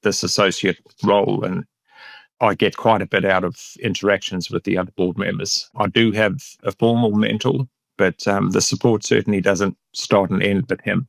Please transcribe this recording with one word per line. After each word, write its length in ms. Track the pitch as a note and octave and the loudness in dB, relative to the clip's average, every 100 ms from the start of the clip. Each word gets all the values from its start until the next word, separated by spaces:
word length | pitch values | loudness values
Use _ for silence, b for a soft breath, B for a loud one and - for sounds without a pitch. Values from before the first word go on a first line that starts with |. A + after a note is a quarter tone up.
this 200 | A2 F#2+ | 0 -2
associate 560 | F#2+ - G2+ - G2 F2+ _ _ | -2 2 0 2 -2 -2 _ _
role, 400 | G2 G2+ G2+ G2 | 2 2 2 -2
and 200 | F#2+ F#2 - _ _ B B B B _ | -2 -6 -8 _ _ B B B B _
I 140 | A2+ | 0
get 220 | F#2 G#2 - | 2 0 2
quite 260 | A#2 A2 | 2 2
a 40 | G2 | 2
bit 180 | G2+ | 0
out 200 | G2 F#2 | 2 2
of 120 | F2+ - - - | 0 -8 -18 -8
interactions 720 | A#2 F#2 G2 G2 - F#2 E2+ | -6 -2 0 0 0 -8 -6
with 140 | F2 | -6
the 120 | - F#2 | -2 -4
other 160 | F#2 - | -4 -2
board 200 | F2+ F2+ | -4 -2
members. 540 | F#2+ F#2+ G2 - - - | -4 -4 -4 -6 -6 -4
I 100 | G2+ | -2
do 240 | G#2+ A#2 | 2 2
have 280 | G#2+ G#2+ C#3 - - | 2 0 0 -10 -10
a 80 | - | -8
formal 400 | - A2+ A#2 A#2+ | 0 0 2 2
mentor, 560 | G#2 G#2+ G#2+ B2 C3+ C3 _ _ _ | 2 0 0 -2 -2 -4 _ _ _
but, 300 | G2 E2+ - | 0 0 -2
um, 240 | G2+ G2 | 0 0
the 100 | F#2+ | 0
support 440 | - A#2+ B2 A2 | 0 0 2 0
certainly 360 | - A2+ G#2 G2+ | 2 0 2 0
doesn't 360 | F#2 F#2+ G2 - _ | 2 0 0 -4 _
start 380 | - - G#2 F#2+ | -14 0 2 2
and 120 | F#2+ | 0
end 240 | G2+ G2 - | 0 0 -2
with 120 | F#2 | -4
him. 260 | - G2 | -2 -4